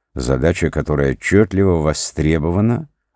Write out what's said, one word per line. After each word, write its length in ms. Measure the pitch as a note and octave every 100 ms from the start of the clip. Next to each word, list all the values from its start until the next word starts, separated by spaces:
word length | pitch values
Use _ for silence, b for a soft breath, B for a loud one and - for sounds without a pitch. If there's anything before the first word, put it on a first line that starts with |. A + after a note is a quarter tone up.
| _
задача, 560 | - A#1+ C2 D2+ F2+ D#2+
которая 420 | D2 D2 D2 C#2
отчетливо 720 | C2 - G2 G#2+ F#2 G2 E2+
востребована, 1080 | D2+ D2+ - - D#2 D#2+ D#2 F2 A2 A#2 D#3 _ _